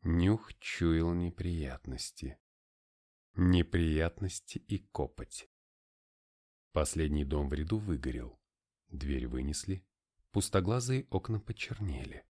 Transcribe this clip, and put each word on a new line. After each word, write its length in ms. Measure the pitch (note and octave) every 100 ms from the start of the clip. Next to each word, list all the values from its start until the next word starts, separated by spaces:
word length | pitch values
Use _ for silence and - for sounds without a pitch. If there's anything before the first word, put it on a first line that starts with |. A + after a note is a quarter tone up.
Нюх 520 | F2 E2 F2 A2 - -
чуял 520 | - - E2+ D#2+ E2+
неприятности. 1300 | F2 F2 - F2 E2 C#2+ C#2 - B1+ - - C#2 C2+ _ _ _ _ _ _ _ _ _
Неприятности 1200 | - F2+ F2+ E2+ F2+ E2 D#2 E2 - F#2+ - - -
и 220 | _ G2+
копоть. 720 | - - C#2+ - - - - _ _ _ _ _ _ _ _ _ _ _ _
Последний 520 | - D2+ E2+ D#2 D2
дом 240 | C#2 D2 C#2+
в 60 |
ряду 240 | C#2+ D#2 A2
выгорел. 640 | G#2 D#2 C2 B1+ A#1+ - _ _ _ _ _
Дверь 400 | D2+ C#2 C2+ B1
вынесли, 560 | B1 C#2 D2+ - F#2+ _ _ _ _ _
пустоглазые 760 | - F#2+ G2 F2+ A#2+ B2 C3 -
окна 280 | F#2+ - A2
почернели. 880 | - - - - G2+ C#2 B1+ D2+ -